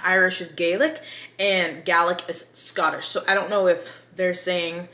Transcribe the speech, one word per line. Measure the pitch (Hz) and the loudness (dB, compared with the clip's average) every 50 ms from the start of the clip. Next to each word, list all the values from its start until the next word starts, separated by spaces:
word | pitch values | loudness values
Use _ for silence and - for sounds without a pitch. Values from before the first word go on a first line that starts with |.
| - | 2
Irish | 180 185 190 185 185 185 - | 2 4 4 4 2 2 -4
is | 185 165 | -10 -10
Gaelic | 151 143 175 170 175 208 277 311 311 - - - - - - - _ - | -4 -2 0 0 2 2 2 0 0 -4 -14 -16 -18 -18 -18 -20 _ -2
and | 196 202 190 185 175 165 156 165 - | 0 2 2 2 0 0 -4 -6 -2
Gaelic | - 175 170 170 175 180 180 - | 2 4 4 4 4 0 -2 -4
is | - 170 - - - - | -6 -6 -6 -6 -6 -4
Scottish. | - - - - - 170 156 156 - - | -2 -2 -2 0 0 0 0 0 -2 -6
So | - - - - | -4 -4 -2 0
I | - 190 | 2 0
don't | 202 - 170 | 0 0 0
know | 208 202 190 | 0 2 4
if | 180 170 170 - - - - - _ - | 4 4 2 0 -14 -18 -20 -20 _ -6
they're | - 185 180 180 | -2 -2 0 0
saying | 175 - 180 180 175 170 165 165 175 180 175 | -2 -2 -2 0 -2 -2 -4 -6 -8 -12 -14